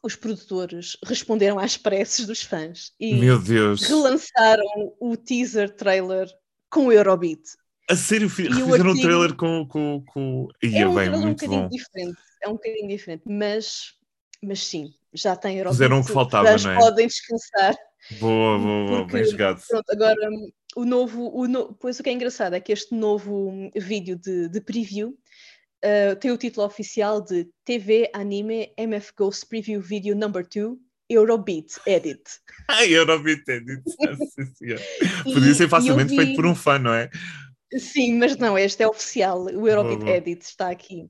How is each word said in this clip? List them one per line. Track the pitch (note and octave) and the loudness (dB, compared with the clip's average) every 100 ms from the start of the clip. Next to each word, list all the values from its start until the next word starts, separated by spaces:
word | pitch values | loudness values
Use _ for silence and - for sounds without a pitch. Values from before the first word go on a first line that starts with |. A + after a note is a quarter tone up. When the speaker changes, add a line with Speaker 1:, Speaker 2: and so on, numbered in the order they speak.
Speaker 1:
os | A#3 - | -10 -10
produtores | A3 G#3+ - F#3 F3+ E3+ F3 - | -8 -8 -8 -8 -6 -10 -14 -14
responderam | - A#3+ - A3 G3+ G3+ | -8 -8 -2 2 2 2
às | G3+ - | -4 -2
preces | G#3+ G3 A#3 - G#3+ | -2 -2 -2 -4 -4
dos | A3+ | -8
fãs | - F3 D#3+ F3 - _ | -8 -8 -8 -12 -20 _
e | - B2 | 0 4
Speaker 2:
Meu | B2 B2 | 6 4
Deus. | F#2 A2+ G#2+ G#2 - | 4 2 2 2 0
Speaker 1:
relançaram | D4+ C#4 C#4+ - A#3+ A3+ A3 G#3 G#3 G#3 - | 2 2 0 0 4 6 6 2 -4 -8 -6
o | A#3+ A3+ | -6 -6
teaser | - B3 B3 G#3+ G3+ G#3 | -4 -4 -2 -2 -2 -2
trailer | G3+ F#3+ F#3 F#3+ F#3 _ _ _ _ | 0 0 0 -4 -4 _ _ _ _
com | D#4+ C4 | 2 6
o | |
Eurobeat. | A3 G3 F#3 E3+ D#3 - - _ _ - | 8 6 4 0 -6 -14 -20 _ _ 0
Speaker 2:
A | F#3 | 0
sério, | - G#3+ G#3 | 2 2 0
fi-, | - F3 | -2 -2
Speaker 1:
E | B3 | 0
o | C4 | 4
Speaker 2:
fizeram | B3+ F#3 | 4 6
um | F#3 | 4
Speaker 1:
artigo | |
Speaker 2:
trailer | E3+ F3 E3+ D3+ | 4 4 2 0
com, | E3 E3 C#3+ | -2 -2 -4
com, | D3+ D3 C#3+ C3+ | -4 -4 -4 -8
com | C#3 C3+ C3 B2+ - A#2 | -8 -6 -6 -8 -4 0
Speaker 1:
É | G#2+ | 4
Speaker 2:
Ia | - | 4
Speaker 1:
um | A#2 | 4
Speaker 2:
bem, | F#2 | 2
Speaker 1:
trailer | G2+ G#2 | 0 0
um | |
Speaker 2:
muito | G2+ | -2
Speaker 1:
bocadinho | G2 G2 F#2 | -2 -2 -2
Speaker 2:
bom. | |
Speaker 1:
diferente, | B3+ - F#3+ F3 F3 _ _ | -8 -12 -12 -12 -12 _ _
é | G3+ | -10
um | |
bocadinho | A3 A3 A3 G#3 | -8 -8 -10 -8
diferente, | G3 F#3 D#3+ A3 | -10 -10 -14 -10
mas, | G#3 G#3 G#3+ G#3+ - - _ _ _ _ - | -4 -4 -4 -6 -12 -14 _ _ _ _ -16
mas | G3+ G3 | -10 -8
sim, | - E3+ D3 _ _ | -8 -8 -12 _ _
já | D#3+ G#3 F3+ | -6 -4 -4
tem | G3+ F#3+ | -6 -6
Eurobeat, | F#3 B2+ C3+ | -2 2 4
Speaker 2:
Fizeram | C3+ | 4
o | |
que | C3 | 2
faltava, | C#3 B2+ A2 G#3+ G#3+ | 0 2 6 6 6
Speaker 1:
fãs | |
Speaker 2:
não | G3 | 4
é? | F#3+ | 6
Speaker 1:
podem | A3+ G#3+ A#3 | 6 6 0
descansar. | - - A#3 - G3+ G3 - - _ - | 0 -8 -8 -4 2 2 2 -8 _ -20
Speaker 2:
Boa, | G#2+ A2+ A2 A2 G#2 | -4 0 2 4 2
boa, | G2+ G#2 G2+ | 0 -2 0
boa, | G2 F#2 | -2 -2
Speaker 1:
Porque, | - | 0
Speaker 2:
bem | |
jogado. | - G#3 F#4+ F#3 - | 0 2 0 0 -2
Speaker 1:
pronto, | D#4+ - | -4 -2
agora, | G#3 A3 G#3+ G#3+ | 0 2 2 -2
hum, | G#3+ G#3 _ _ - | -6 -12 _ _ -6
o | |
novo, | A#3+ B3 B3 A3+ A#3+ | 0 0 0 -4 -8
o | B3+ B3+ | -4 -2
no-, | B3+ - | -2 -4
pois | - B3 B3 | -8 -10 -6
o | |
que | C#4 | -4
é | |
engraçado | B3 B3 - G3 | -4 -6 -4 -4
é | F3+ | -4
que | F3+ | -4
este | G#3 - | -6 -4
novo, | A#3 G#3+ G#3 G3 G3+ G3 | -4 -2 -2 -4 -6 -6
hum, | F#3+ F#3+ - | -8 -10 -10
vídeo | F#3 G#3+ F3+ F3+ | -6 -8 -6 -10
de, | F#3+ F3+ E3+ | -6 -6 -4
de | F#3+ | -8
preview, | - G#3 G#3 G3+ A3 C4+ _ _ - _ _ _ | -6 -8 -6 -6 -8 -10 _ _ -20 _ _ _
ah, | G#3 G#3 G3+ G3 | 0 2 2 0
tem | B3+ | -2
o | A#3+ | -2
título | A#3+ A3+ G#3 | -4 -4 -6
oficial | G3+ G#3 - G#3 G#3+ | -4 -10 -4 -2 -2
de | G#3 F3+ F3 _ | -2 -4 -6 _
T | - A#3+ | -6 -4
V | G3 A3 A#3 | 2 2 2
Anime | G#3 G3+ G3+ G#3+ A3+ A3 - | -2 -6 -6 -4 -6 -8 -8
M | A3+ G#3 | -6 -6
F | G3+ _ | -8 _
Ghost | G3+ G3+ - | -4 -4 -10
Preview | A3+ G#3 G#3 | -10 -6 -8
Video | F3 G#3 G3 G#3 | -6 -8 -4 -4
Number | G#3+ F#3 F3 | -2 -6 -8
Two, | G#3 G#3 B3+ _ _ _ | -6 -8 -8 _ _ _
Eurobeat | A#3 A3 A3+ G3+ E3 D#3 - - | 4 6 4 0 -6 -8 -10 0
Edit. | F#3 D#3+ C3+ - - - | 0 0 -10 -16 -20 -20
Speaker 2:
<laughs> | - - | -18 -2
Ah, | G#3+ A3+ | 2 4
Eurobeat | E3 D#3+ D#3+ D3+ D3+ - | 6 4 2 0 -4 -4
Edit, | B2 A#2+ C3+ G3+ - | -8 -8 -10 -10 -4
<laughs> | G#3 C#3 | -4 -4
sim, | D3 - C3 | -10 -10 -12
senhor. | - A#2+ A2 - - - - | -12 -10 -8 -8 -4 -4 -4
Speaker 1:
E, | - | -2
Speaker 2:
Podia | C3+ C#3 | 4 6
ser | C#3+ E3 E3+ | 6 6 4
Speaker 1:
e | C3 | 4
eu | C3 | 2
Speaker 2:
facilmente | C#3 | 2
feito | C#4+ C4+ | 4 2
Speaker 1:
vi | |
Speaker 2:
por | C4+ E3 | 4 2
um | |
fã, | E3+ - C#3 | 2 2 2
não | B2 | 2
é? | A2+ A#2+ - - - - _ _ C4 | 0 -2 -10 -16 -16 -20 _ _ -10
Speaker 1:
Sim, | - D4 B3 A#3 | -6 -2 0 2
mas | A#3+ B3+ | 2 2
não, | A#3 G3 | 0 2
este | G3 - | 0 2
é | A3 | 0
oficial, | A3 - B3+ F#3+ F3+ | 0 -8 -2 0 0
o | F#3 G3 A3 | -4 -2 2
Eurobeat | G#3 D#3 A2 | 2 0 -2
Speaker 2:
Boa, | G#3+ F3+ | 0 -2
boa. | F3 | -2
Speaker 1:
Edit | E3+ | -10
está | - - F#3 | -12 -8 -6
aqui. | F3+ - F3+ | -6 -12 -18